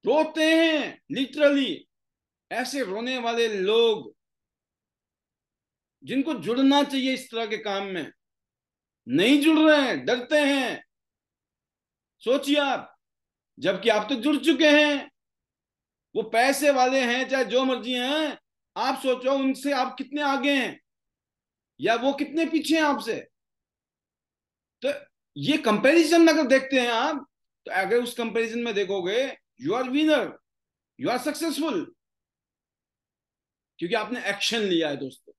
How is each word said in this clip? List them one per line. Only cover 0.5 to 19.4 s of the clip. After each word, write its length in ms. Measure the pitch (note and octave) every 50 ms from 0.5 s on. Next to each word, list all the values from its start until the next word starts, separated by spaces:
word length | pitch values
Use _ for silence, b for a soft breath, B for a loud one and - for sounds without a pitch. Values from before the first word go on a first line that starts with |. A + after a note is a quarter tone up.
| E4 D#4+ E4 D#4+ D#4 D4 A#3+ F3 - _ _ _
literally। 600 | - A#3 C4+ A#3 - D4 D4 C#4+ C#4+ C#4 C4 G#3+ D#3 - - _ _ _ _ _ _ _ _ _ _ _ _ _
ऐसे 300 | F#3 A3+ B3+ A#3+ C4+ C#4+
रोने 360 | B3 F#3 F#3+ G#3+ A#3 B3+ C4 B3
वाले 300 | A#3 A#3 A#3 A#3 A#3 A3
लोग 680 | G#3+ G3 F#3 G3 A3 A#3 A#3 A#3 G#3+ F3+ B2 A2 _ _ _ _ _ _ _ _ _ _ _ _ _ _ _ _ _ _ _ _ _ _ _ _ _ _ _ _ _ _ _ _ _ _ _ _ _ _ -
जिनको 300 | C3+ A3 C4+ C#4 E4 D4+
जुड़ना 480 | G#3+ D3 G3 A#3+ B3+ C4+ C4+ C#4 C#4+
चाहिए 320 | C#4+ C#4+ C4+ C4+ B3+ C4+ C4
इस 160 | C4 - -
तरह 160 | A#3 A3+ A#3
के 120 | G#3+ A3 F#3+
काम 280 | - G#3 G3 G3 G3+
में, 260 | G3 F#3 E3+ C#3 - _ _ _ _ _ _ _ _ _ _ _ _ _ _ _ _ _ _ _ A#2
नहीं 320 | B2 D3+ F#3+ A#3+ C#4+ C#4+
जुड़ 180 | C#4 D#4+ D#4+ C#4+
रहे 220 | D#4 D#4 D4+ D4
हैं, 240 | C4+ A#3+ F#3+ C#3 B2+
डरते 340 | C3+ B3 B3 B3 - D#4 D4+
हैं। 460 | D4 C#4 C#4+ C4+ B3+ A3 D#3+ - - _ _ _ _ _ _ _ _ _ _ _ _ _ _ _ _ _ _ _ _ _ _ _ _ _ _ _ -
सोचिए 320 | G#3+ B3+ C#4+ C#4 C#4 D4
आप, 400 | D4 C#4+ C#4 B3 - - - _ _ _ _ _ _ _ _ _ _ _ _ _ -
जबकि 300 | B2+ F3 G3 F3+ F3+ A3+
आप 200 | G#3+ G#3+ G#3 -
तो 60 | C#4
जुड़ 220 | A3+ G#3+ D4 D4+
चुके 320 | C4+ - D#4 D#4 B3+ E4 D4+
हैं, 420 | D4 D4+ D4+ D4 D4 C4+ - - _ _ _ _ _ _ _ _ _ _ _ _ _ _ _ _ _ _ _ _ -
वो 60 | G#3
पैसे 480 | G#3+ A3 - A3+ B3 C4+ C#4 C#4+ D4 C#4+
वाले 300 | C#4 B3+ B3+ B3+ C4+ C4+
हैं 280 | B3+ A#3 A#3+ B3+ C4 B3+
चाहे 160 | C4 C4+ B3+
जो 200 | G3 A3 B3+ C4
मर्जी 280 | C4 B3+ A#3 G#3 B3
हैं, 460 | B3+ B3 B3 C4 D4 D#4 D#4 C#4+ A3+ - _ _ _ _ _ _ _
आप 220 | F#3+ A3+ C4 C#4 -
सोचो 340 | - C4 B3 B3 B3 B3+
उनसे 400 | C#4 C4+